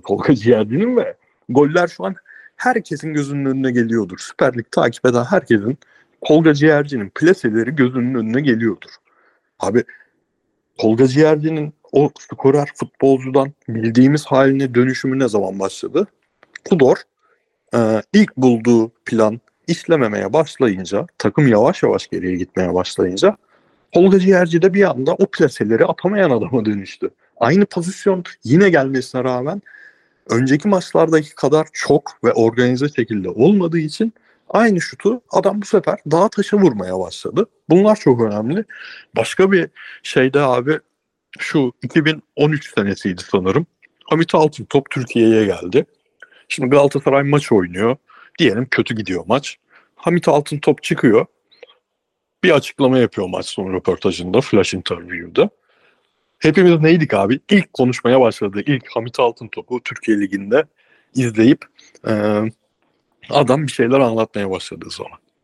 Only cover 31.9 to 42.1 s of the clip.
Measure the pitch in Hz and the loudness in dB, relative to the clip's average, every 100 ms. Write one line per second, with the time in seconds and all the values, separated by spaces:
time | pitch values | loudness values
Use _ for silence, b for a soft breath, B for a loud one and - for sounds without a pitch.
31.9 | 143 - - 117 117 113 113 123 127 147 | 0 -2 -4 -2 2 0 2 0 0 -4
32.9 | 135 113 107 90 104 151 208 170 165 156 | -4 -4 -4 -6 2 2 4 0 -2 -4
33.9 | - 226 - _ _ _ 196 226 185 - | -4 -6 -6 _ _ _ 0 2 0 -4
34.9 | - 403 254 _ - 196 208 202 180 156 | -4 -4 -4 _ -2 0 -2 -2 -2 0
35.9 | 190 156 165 208 - 196 208 185 107 90 | -6 -2 0 0 -2 -2 2 2 2 -6
36.9 | 92 87 - 110 123 233 _ - 170 214 | -6 -8 -10 -8 -6 -6 _ 2 4 4
37.9 | 208 151 120 110 104 113 185 220 B B | 2 2 2 0 -2 -4 -6 -6 B B
38.9 | B B - 113 - 190 190 156 B B | B B -6 -6 0 2 2 -2 B B
39.9 | B - - 131 143 139 123 127 156 _ | B -4 0 2 2 2 0 -2 -4 _
40.9 | _ _ _ _ - - 156 127 - 120 | _ _ _ _ -12 -4 0 -2 -4 -14
41.9 | 160 151 | -6 -6